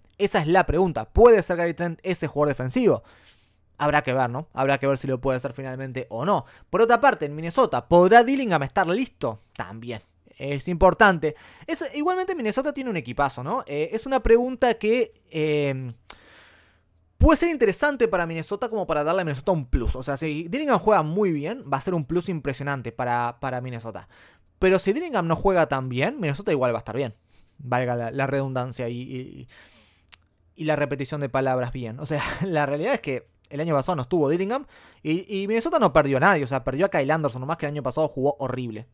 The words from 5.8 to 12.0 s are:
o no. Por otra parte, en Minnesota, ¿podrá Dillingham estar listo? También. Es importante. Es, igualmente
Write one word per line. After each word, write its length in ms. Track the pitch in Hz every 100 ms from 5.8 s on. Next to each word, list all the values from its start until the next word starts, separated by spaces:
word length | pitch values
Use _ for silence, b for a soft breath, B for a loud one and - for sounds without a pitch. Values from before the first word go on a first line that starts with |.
| 131 127 -
o 160 | 110 160
no. 180 | 180 B B _
Por 140 | 180
otra 180 | 226 233
parte, 240 | 277 -
en 100 | 147
Minnesota, 540 | 151 165 214 247 127 -
¿podrá 340 | 175 180 233
Dillingham 400 | 247 277 240 160
estar 240 | 139 - 170
listo? 540 | 196 262 - 127 107 _ -
También. 460 | 92 110 120 110 - _ _ -
Es 320 | 135 143 180
importante. 680 | 170 185 170 208 170 151 B B B -
Es, 240 | 320 294
igualmente 400 | 294